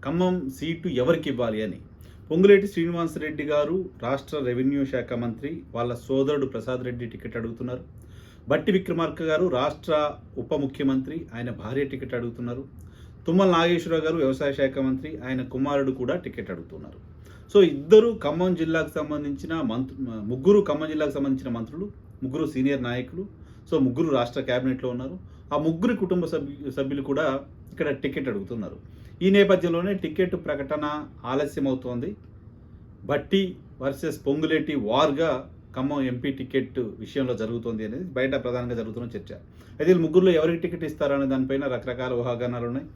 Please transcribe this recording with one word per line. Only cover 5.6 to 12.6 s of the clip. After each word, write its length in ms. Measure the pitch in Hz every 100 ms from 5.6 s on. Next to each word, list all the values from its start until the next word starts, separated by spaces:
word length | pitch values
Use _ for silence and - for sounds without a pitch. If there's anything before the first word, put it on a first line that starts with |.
| -
వాళ్ళ 200 | 117 117
సోదరుడు 520 | 117 - 135 135 147 135
ప్రసాద్ 380 | 113 107 127
రెడ్డి 220 | 127 120 120
టికెట్ 300 | - 113 120
అడుగుతున్నారు. 480 | 113 113 123 127 - - - - - - -
భట్టి 240 | 143 -
విక్రమార్క 500 | 190 185 165 160 151
గారు 240 | 160 156 180
రాష్ట్ర 640 | 123 143 - - 151 147 147 - -
ఉప 160 | 127
ముఖ్యమంత్రి, 720 | 143 135 - 135 131 131 160 -
ఆయన 160 | 117 120
భార్య 340 | 110 107 131
టికెట్ 300 | 135 135 127
అడుగుతున్నారు. 500 | 120 117 117 120 123